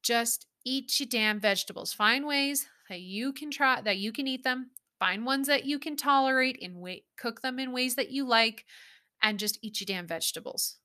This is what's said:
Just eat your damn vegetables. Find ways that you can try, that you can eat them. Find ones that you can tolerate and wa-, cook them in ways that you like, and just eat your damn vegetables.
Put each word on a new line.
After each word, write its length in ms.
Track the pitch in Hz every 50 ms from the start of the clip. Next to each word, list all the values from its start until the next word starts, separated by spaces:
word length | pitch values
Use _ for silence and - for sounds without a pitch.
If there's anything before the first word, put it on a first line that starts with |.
| -
Just 440 | - 240 233 233 233 - - - _ _ _ _
eat 340 | 240 262 269 247 - - -
your 80 | 285
damn 320 | 240 - 226 214 214 214 208
vegetables. 540 | 196 208 196 185 - - 180 - - - -
Find 320 | - 208 214 240 277 285
ways 420 | 302 285 277 277 277 285 269 - - _ _ _ -
that 100 | 196 175
you 320 | 180 185 190 208 240 277
can 200 | 269 - 302 302
try, 280 | 277 - 285 262 254 -
that 200 | 208 214 196 190
you 120 | 196 226
can 160 | 220 - 277
eat 160 | 269 262 254 -
them. 280 | 262 254 254 262 247 _ - _ _ _ _
Find 260 | - 185 185 202 226
ones 220 | 254 269 269 277
that 180 | 269 285 277 -
you 120 | 269 294 285
can 160 | - 320 294
tolerate 640 | 294 - 285 277 269 269 262 262 262 254 262 254 -
and 160 | - 180 180
wa-, 260 | 175 180 180 185 - _ _ _
cook 260 | - - 233 233 -
them 180 | - 262 254 254
in 120 | 269 262
ways 240 | 254 254 254 254 247
that 140 | - 240 -
you 180 | 254 277 277
like, 380 | 254 233 226 226 226 220 - - _ - - - - - - _ _ _ _
and 180 | - 214 214 190
just 200 | 214 208 208 -
eat 180 | - 214 214 -
your 60 | 196
damn 220 | 196 190 180 175
vegetables. 720 | 170 170 170 - - - 160 - - - - - - - _ _